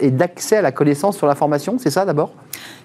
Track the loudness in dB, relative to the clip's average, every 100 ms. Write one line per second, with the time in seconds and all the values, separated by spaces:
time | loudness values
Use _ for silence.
0 | 0 2 0 -2 0 2 2 2 0 2
1 | 0 0 0 2 0 0 -2 -2 0 0
2 | 0 0 -2 -6 -18 -18 -18 -20